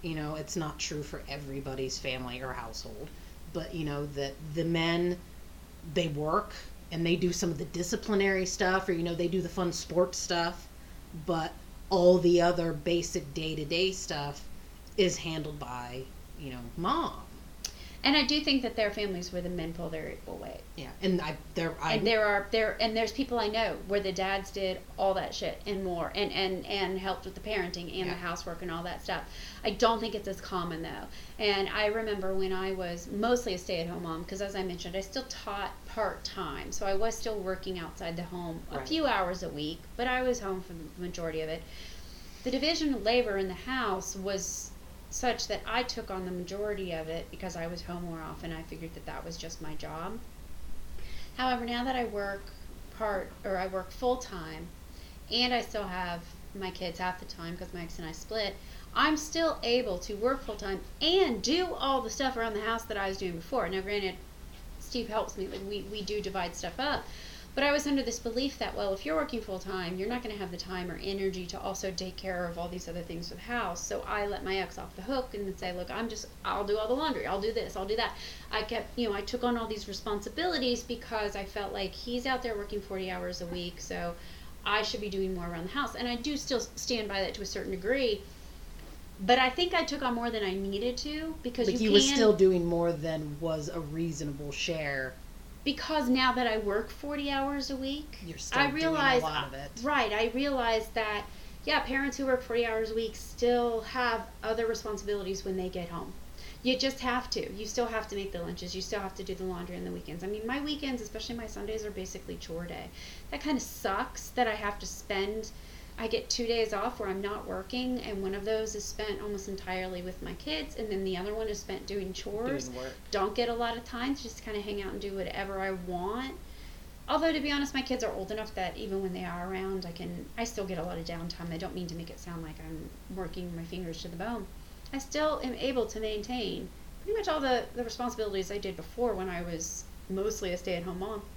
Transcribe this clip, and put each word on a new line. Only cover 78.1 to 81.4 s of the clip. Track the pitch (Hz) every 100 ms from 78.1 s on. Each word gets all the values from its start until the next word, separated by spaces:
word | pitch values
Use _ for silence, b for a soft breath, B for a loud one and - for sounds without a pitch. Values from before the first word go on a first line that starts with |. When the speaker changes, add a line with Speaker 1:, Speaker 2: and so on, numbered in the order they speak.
| - B B B
Speaker 2:
I | 214
kept, | - 226 - -
you | 233
know, |
I | 202
took | 196 247
on | 240 233
all | 220
these | 214 202
responsibilities | 185 - 208 220 - 359 320 247 240
because | - 233 - 220 208
I | 202